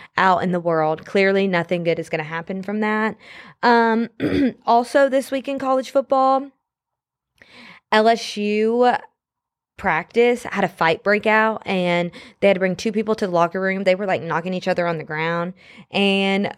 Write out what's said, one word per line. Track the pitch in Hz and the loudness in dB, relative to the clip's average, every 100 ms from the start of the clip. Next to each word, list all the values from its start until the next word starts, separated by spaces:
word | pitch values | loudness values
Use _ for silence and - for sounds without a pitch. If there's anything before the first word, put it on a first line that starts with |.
| - - | -6 0
out | 190 180 | 2 2
in | 185 | 0
the | 175 | -2
world. | 170 160 156 156 - | 0 0 0 -2 -2
Clearly, | 202 196 196 196 | 0 2 2 0
nothing | 175 170 175 | -2 -2 -2
good | 170 165 | -2 -2
is | 160 | -4
gonna | 160 | -6
happen | 151 165 165 190 | -6 -10 -8 -8
from | 190 214 | -6 -4
that. | 214 214 214 220 - - - - | -2 0 -2 -4 -14 -20 -20 -2
Um, | 240 233 226 226 233 - | 2 4 4 2 -2 -4
<clears throat> | 285 285 262 - - | -2 0 0 -2 0
also, | 233 240 285 277 | 2 2 2 2
this | 269 - | 0 -2
week | 269 277 | -6 -6
in | 269 | -6
college | 269 262 254 | -2 -2 0
football, | 277 262 269 262 269 277 _ _ _ _ _ _ _ _ _ - - - - _ | -2 0 2 2 2 -2 _ _ _ _ _ _ _ _ _ -20 -20 -20 -20 _
L | 214 220 | 4 4
S | 226 - 208 | 2 -2 -4
U | 208 214 220 233 247 - - _ _ _ _ _ _ - | -2 0 0 2 2 0 -6 _ _ _ _ _ _ -6
practice | 190 160 - 233 240 247 | -2 -2 -2 2 2 0
had | - 196 | -4 -4
a | 180 | -4
fight | - - 165 | 0 0 0
break | 196 208 214 | 0 0 2
out, | 220 220 214 | 2 2 -2
and | - 190 175 175 175 - - _ | -4 -2 0 0 -2 -8 -20 _
they | 202 | 2
had | |
to | 185 | 2
bring | 185 175 | 0 -2
two | 226 | -4
people | 208 214 | -2 -2
to | 214 196 | -2 0
the | |
locker | 175 170 190 | 0 0 0
room. | 190 190 | -4 -2
They | 185 | 0
were, | 185 | 0
like, | 202 160 | 0 -4
knocking | 165 160 175 | -2 -4 -4
each | 180 185 | -4 -2
other | 180 175 | -2 -2
on | 165 | -4
the | |
ground, | 147 156 165 170 175 - - - - | -6 -6 -2 -2 -4 -10 -20 -20 -8
and | 196 196 196 196 196 202 | -2 0 2 0 0 -2